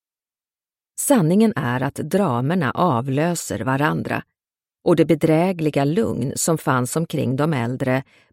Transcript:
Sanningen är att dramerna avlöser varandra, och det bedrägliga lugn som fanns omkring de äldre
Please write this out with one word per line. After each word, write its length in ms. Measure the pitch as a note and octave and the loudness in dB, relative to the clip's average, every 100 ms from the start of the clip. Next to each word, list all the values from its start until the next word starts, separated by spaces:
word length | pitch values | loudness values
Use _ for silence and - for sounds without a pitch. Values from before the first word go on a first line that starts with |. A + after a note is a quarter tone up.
| _ _ _ _ _ _ _ _ _ - | _ _ _ _ _ _ _ _ _ -6
Sanningen 540 | - C4+ D#3 F#3+ G#3+ - | 2 4 4 4 2 2
är 260 | B2 B2 | -2 -2
att 120 | C#3 - | -4 -6
dramerna 760 | D3+ F#3+ F#3+ A#2+ C3 F#3 C3 | -2 0 0 0 0 0 -2
avlöser 880 | - A#2+ A#2 C3+ C3+ E3+ E3 - G#2 | 0 0 0 0 -2 0 -2 -6 -6
varandra, 640 | B2+ C3+ D3+ D#3 - A2 - _ _ _ _ _ | -2 0 0 -2 -4 -6 -8 _ _ _ _ _
och 120 | - E3 | 2 4
det 100 | D3+ | 4
bedrägliga 800 | D#3+ D#3+ D#3+ F3+ F3 D#3 C#3+ C#3 | 4 4 4 2 0 -2 0 0
lugn 480 | E3+ A3+ - B2 - | 0 -2 -2 -4 -4
som 220 | - D#3+ | -2 0
fanns 380 | - C3 B2 D#3+ | 0 0 0 -2
omkring 400 | E3 D3 A#2+ C3 | -4 -2 -2 0
de 180 | D3+ | 0
äldre 500 | C#3+ A#2 B2+ C3 C3 - _ _ | 0 -2 -4 -2 -2 -4 _ _